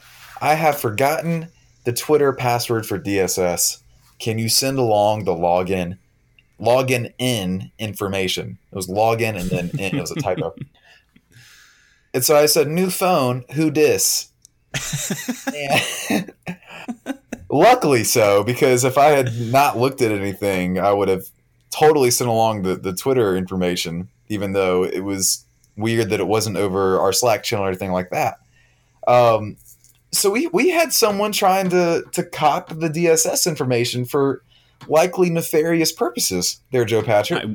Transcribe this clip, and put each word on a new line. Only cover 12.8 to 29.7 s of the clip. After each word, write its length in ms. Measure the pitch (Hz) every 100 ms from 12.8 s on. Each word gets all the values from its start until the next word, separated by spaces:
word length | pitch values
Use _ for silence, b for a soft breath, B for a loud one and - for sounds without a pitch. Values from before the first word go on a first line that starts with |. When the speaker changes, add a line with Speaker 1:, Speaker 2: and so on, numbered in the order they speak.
| 185
Speaker 1:
phone, 520 | - 185 170 127 127 - 143
who 160 | 156
dis?" 580 | 143 147 101 - - - _ _ _ _
Speaker 2:
<laughs> 800 | - - 143 - 190 - - - 147 139 139 - - -
Speaker 1:
And 200 | - - - - 180 -
<laughs> 800 | - - - - 269 - - -
luckily 540 | 143 208 254 - -
so, 400 | 107 123 104 101
because 400 | 101 123 135 123
if 160 | 127 135
I 80 | 143
had 280 | 143 123 117
not 400 | 113 131 143 113
looked 200 | 135 -
at 120 | 113
anything, 680 | 104 98 95 101 92 90 92
I 160 | 98
would 140 | 101 95
have 160 | 92 - _ _ _ -
totally 400 | - 156 151 123
sent 180 | - 123
along 320 | 113 113 107
the, 140 | 92 90
the 180 | 95
Twitter 420 | 90 135 127 104 92
information, 760 | 92 95 90 90 87 85 90 _ -
even 240 | 107 98
though 300 | 98 92 90
it 160 | 92 92
was 440 | 98 95 92 - _ _ _ -
weird 360 | 110 113 104
that 80 | 101
it 80 | 90
wasn't 280 | 107 107 92
over 440 | 101 98 95 92
our 140 | 95
Slack 280 | 92 123 104
channel 240 | - 107 95
or 40 |
anything 220 | 92 98
like 200 | 90 90
that. 260 | 156 139 - _ _ _ _ _ _ -
Um, 500 | 123 120 110 107 - -